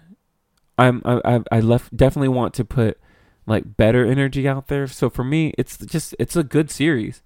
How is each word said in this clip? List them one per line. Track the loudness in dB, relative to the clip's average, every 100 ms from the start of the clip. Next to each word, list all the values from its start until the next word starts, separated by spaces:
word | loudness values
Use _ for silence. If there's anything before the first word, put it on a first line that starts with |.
| _ -20 _ _ _ _ _ 2
I'm, | 4 4
I, | 0 0 2 0
I, | 2
I | 0
left, | 4 2 0 2
definitely | 2 2 -2
want | 0 -2 -4
to | -4
put, | 0 -2 -2 _ _ _ _ -2
like, | -2 -2 2
better | 4 4 2
energy | 2 0 -2 -2
out | -4 -4
there. | -4 -4
So | -2 -4
for | -2
me, | -2 0 -2 -2
it's | -6 -8
just, | -8 -6 -6 -6
it's | -4 -2
a |
good | 0 0 -2
series. | -2 -2 0 -4 -10